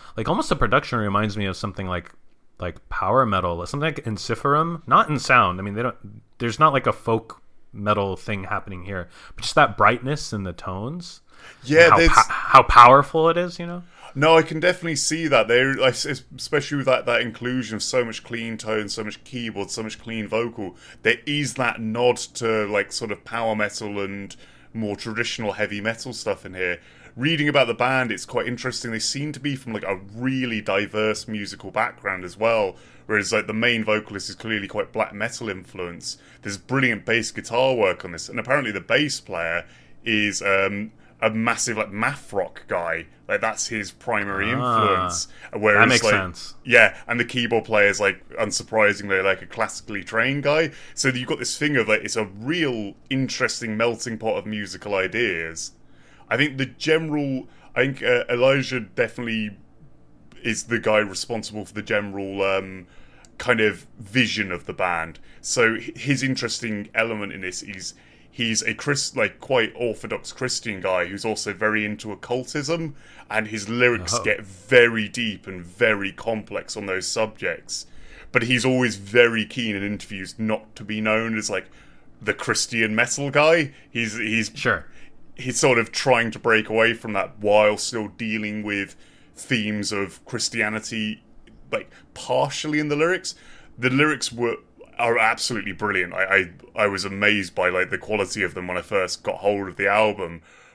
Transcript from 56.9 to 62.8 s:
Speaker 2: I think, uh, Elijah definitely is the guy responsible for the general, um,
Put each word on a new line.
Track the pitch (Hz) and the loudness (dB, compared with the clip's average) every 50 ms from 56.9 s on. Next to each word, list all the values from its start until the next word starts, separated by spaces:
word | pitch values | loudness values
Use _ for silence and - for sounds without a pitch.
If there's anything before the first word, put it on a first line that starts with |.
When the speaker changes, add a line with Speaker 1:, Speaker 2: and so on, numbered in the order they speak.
| 156 160 165 156 147 151 143 139 135 127 - - - - - - - | 2 2 2 0 -2 -2 -2 -2 -2 -4 -6 -10 -16 -20 -20 -8 -2
Speaker 2:
I | - 131 139 | 0 0 0
think, | 131 - | -2 -2
uh, | - 117 123 120 - - | 0 2 2 2 2 0
Elijah | 123 120 127 135 135 139 127 - 131 123 | 2 4 4 4 4 4 0 -2 -4 -6
definitely | 107 95 - - 120 110 - - 120 117 113 110 107 104 101 - - - - - - - - - - - - - - - - - - | -6 -6 -2 -2 -2 -2 -2 -6 -6 -4 -4 -4 -4 -6 -8 -12 -20 -20 -20 -20 -20 -20 -20 -20 -20 -20 -20 -20 -20 -20 -20 -8 -6
is | 117 110 - - | -4 -4 -4 -4
the | - 117 113 | -4 -4 -2
guy | - 110 107 107 | 2 2 2 4
responsible | 107 98 95 - - - 120 110 107 - 107 107 98 | 2 0 -4 -8 -8 -6 -6 -6 -6 -8 -10 -10 -12
for | - - | -10 -10
the | 107 104 | -12 -4
general, | - 110 104 104 101 98 98 98 98 98 98 | -2 0 0 0 -2 -6 -8 -8 -6 -2 -2
um, | 98 98 95 98 95 95 95 92 | 0 0 0 0 -2 -6 -12 -16